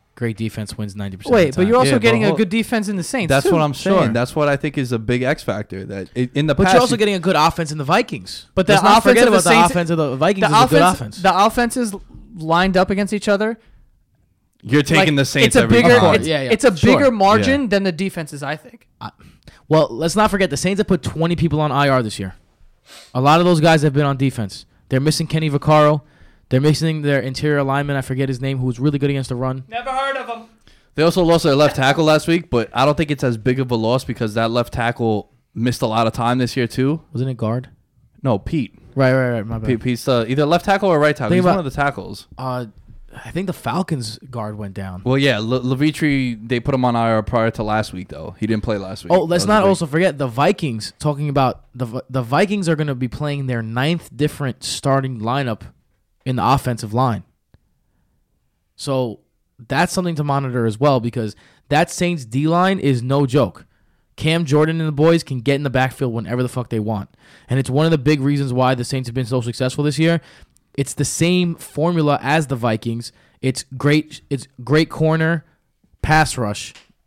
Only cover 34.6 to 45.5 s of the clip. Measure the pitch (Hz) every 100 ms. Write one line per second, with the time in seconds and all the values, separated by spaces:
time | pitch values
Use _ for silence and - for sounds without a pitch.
34.6 | 117 - 117 120 117 104 - _ _ -
35.6 | 123 120 120 110 113 113 117 127 123 135
36.6 | 120 - 131 156 - 123 131 120 107 123
37.6 | 123 _ _ _ _ _ 135 101 - 165
38.6 | 117 - - 135 131 131 127 117 107 113
39.6 | 110 117 127 120 - 123 113 135 147 170
40.6 | 202 196 196 156 151 147 120 180 180 190
41.6 | 143 147 143 117 92 101 - - 131 127
42.6 | 113 - - - - - 113 - 196 -
43.6 | 123 151 190 143 110 - 135 120 107 107
44.6 | 101 95 95 92 120 135 139 107 113